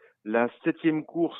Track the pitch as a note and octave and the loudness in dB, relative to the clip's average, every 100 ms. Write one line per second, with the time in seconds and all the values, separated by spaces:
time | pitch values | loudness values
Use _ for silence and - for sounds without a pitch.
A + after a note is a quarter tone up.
0 | - _ G#2+ A2+ A#2+ - E3 D#3+ E3 D#3 | -20 _ -2 2 0 0 -4 0 0 0
1 | D3+ E3+ E3 | -2 -2 -2